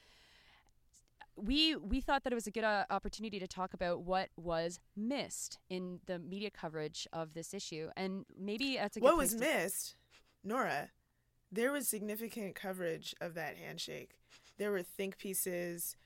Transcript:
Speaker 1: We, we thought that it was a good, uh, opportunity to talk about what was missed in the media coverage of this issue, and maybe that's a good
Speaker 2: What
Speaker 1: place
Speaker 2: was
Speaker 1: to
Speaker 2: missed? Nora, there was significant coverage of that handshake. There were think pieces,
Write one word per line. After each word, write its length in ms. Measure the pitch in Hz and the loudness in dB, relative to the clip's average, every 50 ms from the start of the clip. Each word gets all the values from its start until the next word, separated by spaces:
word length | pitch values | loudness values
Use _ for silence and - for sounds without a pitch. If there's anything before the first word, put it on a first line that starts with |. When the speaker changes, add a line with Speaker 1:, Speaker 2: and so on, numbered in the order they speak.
| - - - - - - - - - - - - _ _ _ _ _ _ - - - _ _ - - - - | -20 -20 -20 -20 -20 -20 -20 -20 -20 -20 -20 -20 _ _ _ _ _ _ -20 -20 -20 _ _ -20 -20 -18 -12
Speaker 1:
We, 400 | - 208 196 269 302 320 320 302 | -4 0 4 6 8 8 8 6
we 240 | - - 196 247 262 | 4 0 0 0 2
thought 240 | 254 - 285 269 - | 4 4 2 2 2
that 80 | 262 | 2
it 20 | 247 | 0
was 140 | 233 214 214 | 0 -2 -2
a 20 | |
good, 140 | 185 226 220 | 0 2 2
uh, 200 | 220 208 202 - - | 4 4 4 2 2
opportunity 480 | 196 196 - 202 - - 214 220 202 196 | 0 0 0 -4 -6 -6 -6 -6 -4 -6
to 80 | 185 | -6
talk 260 | 185 - 190 185 185 | -6 -4 -4 -4 -4
about 300 | - 180 185 175 175 - | -2 0 0 0 0 0
what 280 | 175 175 185 185 190 - _ | 0 0 2 2 0 -2 _
was 440 | - 165 175 165 165 165 170 175 - - _ - | -8 -4 -2 0 0 0 0 -4 -8 -14 _ -6
missed 600 | 196 214 233 285 262 185 - - - - - - - _ - | -4 -2 0 0 0 -2 -4 -6 -6 -8 -8 -10 -12 _ -6
in 300 | 185 185 185 180 180 170 - | -6 -4 -4 -6 -8 -8 -6
the 120 | - 180 175 | -6 -6 -6
media 320 | 165 175 185 196 214 202 | -6 -6 -6 -4 -6 -6
coverage 560 | - - - 165 156 160 151 151 - - - - | -6 -6 -8 -6 -4 -4 -4 -4 -4 -6 -8 -6
of 220 | - 165 165 156 151 | -4 -4 -4 -4 -6
this 200 | 165 165 - - | -8 -8 -8 -8
issue, 360 | 202 - - 165 156 160 156 - | -8 -8 -6 -6 -6 -6 -6 -4
and 280 | - 190 190 190 190 - - - | -2 -2 -2 -2 -4 -6 -10 -10
maybe 400 | - 190 208 208 233 277 277 262 | -6 -4 -2 0 0 0 2 2
that's 200 | 226 202 202 - | 0 0 -2 4
a 40 | 220 | 8
good 40 | 220 | 10
Speaker 2:
What 80 | 277 339 | 10 10
Speaker 1:
place 160 | 330 - 220 | 10 6 4
Speaker 2:
was 80 | 226 226 | 2 4
Speaker 1:
to 60 | 247 | 4
Speaker 2:
missed? 480 | 320 285 208 165 196 - - - - - - _ _ - - - _ _ _ | 4 4 4 2 0 -2 -4 -6 -6 -10 -14 _ _ -20 -20 -20 _ _ _
Nora, 480 | - 196 220 262 226 175 135 143 - - - _ _ _ _ _ _ _ _ _ _ _ | -4 -2 0 0 2 2 0 -2 -4 -6 -10 _ _ _ _ _ _ _ _ _ _ _
there 200 | 185 214 233 269 | 0 2 2 4
was 160 | 285 294 240 - | 2 2 0 0
significant 680 | 220 208 208 208 208 208 226 214 - 226 202 185 - | -2 -2 -2 -4 -4 -4 -6 -6 -6 -6 -6 -6 -6
coverage 600 | - - 190 190 185 180 170 160 151 - - - - | -6 -6 -4 -4 -2 -2 -2 -2 -2 -6 -8 -8 -6
of 140 | 165 175 165 | -6 -6 -4
that 220 | 175 156 147 165 | -4 -6 -6 -6
handshake. 540 | 170 165 151 156 165 - 160 160 147 127 - - _ _ _ - - - - - - | -8 -10 -8 -8 -6 -6 -6 -8 -8 -10 -14 -18 _ _ _ -20 -20 -20 -12 -6 -4
There 120 | 202 208 | 0 0
were 100 | 202 185 | 0 0
think 340 | 180 - - - 196 196 196 - | -2 -4 -4 -4 -4 -4 -4 -6
pieces, 760 | - 196 190 - - 190 180 175 175 175 170 170 - - - - _ | -6 -4 -2 -2 0 0 -2 -2 -2 -4 -4 -4 -6 -6 -8 -10 _